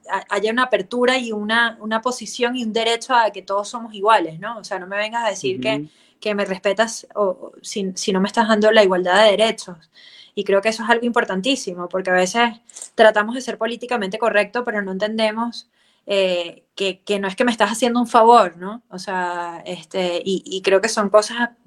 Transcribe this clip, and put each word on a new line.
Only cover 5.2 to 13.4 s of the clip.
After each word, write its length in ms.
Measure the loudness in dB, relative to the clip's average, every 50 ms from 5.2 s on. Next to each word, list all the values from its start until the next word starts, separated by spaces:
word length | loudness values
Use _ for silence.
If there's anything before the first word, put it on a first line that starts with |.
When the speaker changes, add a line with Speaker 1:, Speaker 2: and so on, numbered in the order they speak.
| -2
Speaker 1:
a 40 | -2
decir 300 | -4 -4 -4 -4 -4 -2
que, 160 | -2 -2 -2
Speaker 2:
Ujú. 140 | -4 -6 -10 _ _ _ _ _ _
Speaker 1:
que 160 | -6 -4 -2
me 100 | -2 -2
respetas 600 | -2 -4 -2 -2 0 0 2 0 0 -2 -8 -14 -8 -4
o, 100 | -2 -2
o 280 | -2 -2 -4 -10 -16 -18 -18
si, 300 | -16 -10 -6 -6 -6 -6 -6
si 160 | -4 -4 -2
no 100 | 0 0
me 60 | 0 0
estás 200 | 0 0 2 4
dando 240 | 4 4 4 6
la 120 | 6 6 6
igualdad 420 | 6 4 2 2 2 4 6 6
de 60 | 6
derechos. 600 | 6 4 2 0 0 -4 -10 -16 -18 -18 _ _ _ _ -20 -20 -20 -20 -20 _ _
Y 80 | -6 -2
creo 180 | 2 2 2
que 80 | 2 0
eso 140 | -2 -2 0
es 60 | 0
algo 160 | 0 0 0
importantísimo, 840 | 0 0 0 0 0 -2 -2 0 0 -2 -2 -2 -6 -8 -8 -8 -6
porque 220 | -6 -4 -2 0
a 20 | 2
veces 480 | 2 2 2 2 0 0 0 -2 -6 _ _ -20 -20 -20 -6 _
tratamos 400 | 6 6 6 6 4 2 -2 -4
de 60 | -8